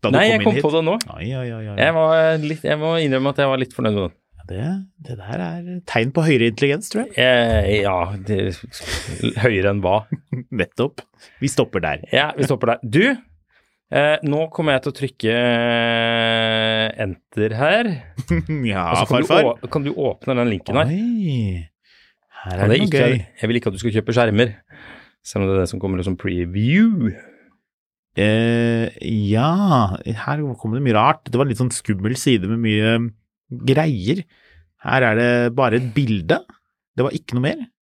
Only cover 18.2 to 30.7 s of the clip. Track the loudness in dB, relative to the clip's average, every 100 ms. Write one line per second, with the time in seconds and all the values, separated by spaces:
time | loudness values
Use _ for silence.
18.2 | -2 -2 -2 -4 -2 -2 0 2 2 2
19.2 | 4 4 4 0 -4 -4 -4 -2 -2 -2
20.2 | -2 0 0 -2 -2 0 2 0 -2 -2
21.2 | -2 0 -2 -4 -8 _ _ _ _ _
22.2 | _ -16 -10 0 4 4 4 2 2 2
23.2 | -4 -6 -2 0 -2 -2 -2 0 0 2
24.2 | 4 4 2 -2 _ -20 -20 -20 -20 _
25.2 | -8 -2 0 2 0 -4 -4 -2 -4 -4
26.2 | -4 -4 -4 -2 2 4 4 2 -2 -4
27.2 | -16 _ _ _ _ _ _ _ _ 0
28.2 | 2 2 2 2 2 0 -2 -6 -4 -2
29.2 | 2 2 2 2 2 4 2 -2 -6 -6
30.2 | -4 -4 -4 -6 -4